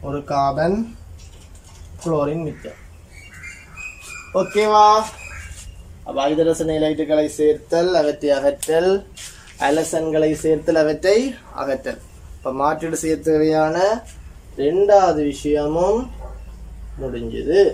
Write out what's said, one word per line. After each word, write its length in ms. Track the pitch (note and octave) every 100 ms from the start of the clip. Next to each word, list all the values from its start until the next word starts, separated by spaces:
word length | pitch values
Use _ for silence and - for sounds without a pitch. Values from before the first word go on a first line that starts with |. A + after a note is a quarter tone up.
| C#3
ஒரு 140 | C#3+ C#3+
கார்பன், 480 | C#3+ C#3 C3+ E3 G#3 A3+ - - - - - - - - - - -
குளோரின் 400 | E3+ D#3 C#3+ D#3+ D#3
மிச்சம். 340 | - - - - - - - - - - - - - C6+ - - - - F#3
ஓகேவா? 480 | F#3+ G#3 G#3+ G#3+ G#3 G#3 - - - - - - - - - - -
அப்ப 100 | C3+ C#3+
ஐதரசன் 420 | D3+ E3 D#3+ D#3+ D#3
ஏலைட்டுகளை 500 | D#3 D3+ D3 D3+ D3+ D3+
சேர்த்தல், 560 | D3+ D3 - E3 F3 F3
அவற்றை 300 | D3+ D3 D3 C#3
அகற்றல், 520 | C#3 C#3+ - D#3+ F3+ G3 G3 - - - - - C3+
அலசன்களை 640 | D#3 D#3 E3 D#3+ D#3 D#3 D3+
சேர்த்தல், 380 | D#3+ D#3 D#3 F3
அவற்றை 340 | D3+ D3+ F#3+ G#3+ C4+ A#3+ - -
அகற்றல். 400 | C#3 C3 C3+ A#2 - - - -
இப்ப 180 | C3 C3
மாற்றீடு 380 | C#3+ D#3 E3 D#3+
செய்ய 120 | D#3+ D#3 D#3+
தேவையான 480 | D#3 D#3 D#3 D#3 E3 G3 A3+ - - - - - -
ரெண்டாவது 580 | C#3+ F3+ G3+ G3+ F#3 D#3 D3
விஷயமும் 720 | C#3 D3 D3 D3 D#3+ F3+ A3 B3+ - - - - - - - - -
முடிஞ்சது. 640 | C3+ A#2+ A#2 A2+ C#3 F#3 F#3